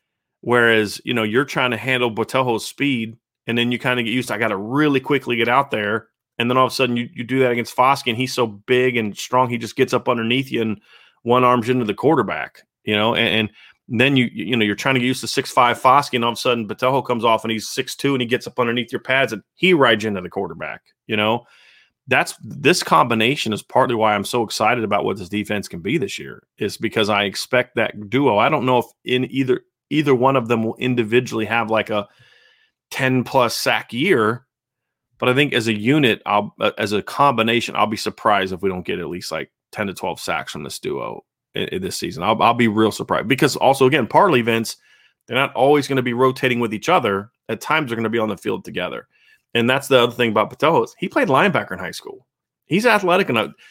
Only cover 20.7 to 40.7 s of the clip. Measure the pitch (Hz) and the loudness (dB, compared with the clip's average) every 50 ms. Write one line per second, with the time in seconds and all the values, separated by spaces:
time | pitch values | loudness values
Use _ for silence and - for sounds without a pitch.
20.7 | - - _ _ _ _ _ - 110 107 107 107 117 120 - _ _ - _ _ | -12 -14 _ _ _ _ _ -4 -2 0 2 2 0 0 -4 _ _ -20 _ _
21.7 | _ _ _ _ _ _ _ - 123 143 170 - - - - 113 98 101 104 147 | _ _ _ _ _ _ _ 0 0 0 0 0 -6 -14 -16 -16 -6 0 2 2
22.7 | 185 - - - 180 160 143 120 117 110 107 123 147 - - 117 104 95 - _ | 2 2 2 2 4 4 4 4 2 0 2 0 0 -2 -4 -4 -4 -6 -6 _
23.7 | - 123 131 123 117 107 110 107 104 101 95 - - 120 110 101 - - 110 110 | 0 2 2 2 2 2 2 2 2 0 -2 -2 -2 -2 -2 -2 -2 0 0 0
24.7 | 127 120 110 98 104 98 - 107 98 95 90 87 104 104 101 - 104 101 - - | 0 0 0 -2 -2 0 0 -2 -4 -4 -6 -6 -4 -4 -4 -4 -4 -6 -6 -8
25.7 | - 87 82 101 143 165 107 - - - 69 67 - - _ _ _ - - 98 | -10 -8 -6 -4 -2 -2 -2 -4 -8 -10 -12 -14 -16 -18 _ _ _ -6 -6 -6
26.7 | - - 113 107 - 113 107 101 104 101 104 98 - - - - 127 123 123 - | -6 -4 -6 -2 0 0 0 2 2 0 0 -2 -4 -6 -4 0 0 0 0 0
27.7 | - 117 110 - - 104 104 98 117 135 143 127 104 101 117 139 156 135 117 127 | -2 -2 -2 -2 -4 -8 -8 -4 0 2 2 2 4 4 4 2 2 0 0 2
28.7 | 127 120 113 - _ _ - 117 123 127 131 123 127 135 135 127 123 - - _ | 2 2 0 -2 _ _ -6 -2 -2 -2 -2 -2 -2 -2 0 0 -2 -2 -4 _
29.7 | _ _ _ - 143 151 143 143 135 117 123 135 139 131 113 113 120 113 110 113 | _ _ _ -4 -2 0 2 2 4 4 4 4 2 2 0 0 0 0 0 -2
30.7 | - - - 127 123 120 113 104 113 127 127 107 117 113 107 101 113 117 113 107 | -4 -4 -4 -2 0 0 0 2 2 2 2 0 -2 -4 -2 -2 0 -2 0 0
31.7 | 110 110 104 - 110 104 101 - _ _ _ _ _ _ _ _ _ _ _ _ | 0 0 0 0 -2 -4 -4 -6 _ _ _ _ _ _ _ _ _ _ _ _
32.7 | _ _ _ - - - 131 131 127 127 110 - - 131 120 113 - - - 131 | _ _ _ -12 -6 -2 0 0 2 0 0 0 0 0 0 0 -2 -2 -2 0
33.7 | 113 110 - - 120 120 156 202 165 120 107 107 123 127 _ _ _ _ _ _ | 0 -2 -2 -6 -4 -2 0 2 2 2 2 0 0 -2 _ _ _ _ _ _
34.7 | _ _ _ _ _ _ _ _ _ - 120 123 123 135 147 139 - 120 110 113 | _ _ _ _ _ _ _ _ _ -2 0 2 2 2 2 2 0 -2 0 0
35.7 | 110 104 104 123 147 156 139 113 101 - - - 104 104 104 - - - 110 107 | -2 0 2 2 2 4 4 2 2 0 -2 0 0 0 0 -2 -4 -4 -2 -2
36.7 | - - 107 98 104 98 - - - - 139 143 123 113 110 117 117 117 - - | -2 -2 -2 -2 -2 -4 -4 -4 0 2 2 2 2 2 2 0 0 0 -2 -2
37.7 | - - 107 107 110 - - 104 - - - 110 104 98 95 92 92 85 98 98 | -2 -2 -2 0 -2 -4 -6 -6 -6 -2 0 2 2 2 0 -2 -4 -4 -4 -4
38.7 | 90 92 87 - 92 90 85 76 87 92 - - 80 78 71 - _ _ _ _ | -4 -4 -6 -6 -6 -6 -6 -8 -8 -10 -10 -8 -8 -8 -8 -10 _ _ _ _
39.7 | - - 104 98 87 - - 90 82 - - - 82 73 67 - - 76 73 67 | -8 -6 -6 -6 -6 -6 -6 -8 -6 -6 -6 -6 -4 -4 -6 -8 -10 -12 -12 -12